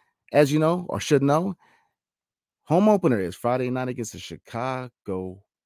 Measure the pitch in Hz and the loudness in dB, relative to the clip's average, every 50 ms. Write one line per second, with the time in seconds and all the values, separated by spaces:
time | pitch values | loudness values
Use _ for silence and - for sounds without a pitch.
0 | _ _ _ _ _ _ - 143 151 135 147 156 156 160 175 180 180 - - 101 | _ _ _ _ _ _ 4 4 4 4 4 2 2 0 0 -2 -4 -6 -8 -6
1 | - - 151 135 135 143 143 160 180 196 180 - _ _ _ _ _ _ _ _ | 0 2 2 2 4 2 2 2 0 -2 -6 -10 _ _ _ _ _ _ _ _
2 | _ _ _ _ _ _ _ _ _ _ _ _ _ - 151 180 208 214 208 185 | _ _ _ _ _ _ _ _ _ _ _ _ _ 0 2 4 6 6 4 4
3 | - 147 120 101 92 85 95 - - 120 123 127 127 127 127 127 127 127 120 - | 4 2 2 0 -2 -4 -6 -4 -2 -2 0 0 -2 -2 -4 -4 -6 -6 -6 -8
4 | 110 - - - - - - - _ - - 117 127 131 131 127 127 120 - _ | -8 -10 -12 -14 -14 -14 -16 -16 _ -12 -10 -8 -6 -6 -6 -8 -10 -12 -16 _
5 | _ 101 95 92 92 92 92 101 _ _ _ _ _ | _ -8 -6 -6 -8 -10 -12 -16 _ _ _ _ _